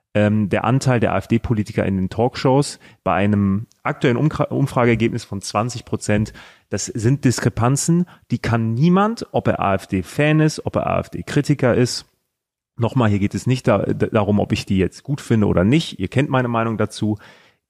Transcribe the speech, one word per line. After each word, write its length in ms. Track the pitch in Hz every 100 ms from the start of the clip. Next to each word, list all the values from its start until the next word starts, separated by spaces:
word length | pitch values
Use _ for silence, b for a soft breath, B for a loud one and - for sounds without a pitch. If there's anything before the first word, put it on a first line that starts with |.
| b
ähm, 340 | 104 104 107 101
der 160 | 104
Anteil 360 | 110 135 131 120
der 120 | 101
A-F-D-Politiker 720 | 92 - 117 - 110 101 - 95
in 100 | 95
den 120 | 92
Talkshows 680 | - 120 - 143 135 143 - B B
bei 100 | 92
einem 520 | 90 101 101 98 98 120 _
aktuellen 340 | 131 151 143 117
Umkra-, 340 | 151 - -
Umfrageergebnis 760 | 127 139 131 120 113 117 117
von 160 | - 101
zwanzig 440 | - 104 120 120
Prozent. 480 | - 110 - 104 107 - B B B
Das 180 | 104 -
sind 380 | 120 110 139
Diskrepanzen, 840 | 131 - - - 123 139 - 170 180 B B
die 80 | 127
kann 360 | - 113 113
niemand, 520 | 113 170 185 208 240 -
ob 160 | 127 117
er 120 | -
A-F-D-Fan 800 | 95 95 - 95 87 - 147 156
ist, 260 | 156 - -
ob 100 | -
er 100 | -
A-F-D-Kritiker 880 | 90 - - - 147 143 143 127
ist. 320 | 101 123 - - _ _ _ _ _ _ -
Nochmal, 340 | 113 131 110
hier 80 | 101
geht 160 | 101
es 120 | 101 -
nicht 220 | 127 -
da-, 160 | 101
d-, 240 | - 107 104
darum, 300 | 113 101 104
ob 120 | 98
ich 140 | 107 -
die 120 | 95
jetzt 240 | 87 -
gut 180 | - 139
finde 260 | - 117 98
oder 180 | 87
nicht. 340 | 98 156 - -
Ihr 100 | 92
kennt 220 | 123 143
meine 180 | 131 120
Meinung 300 | 117 113 107
dazu. 400 | 107 - 107 107 B B B B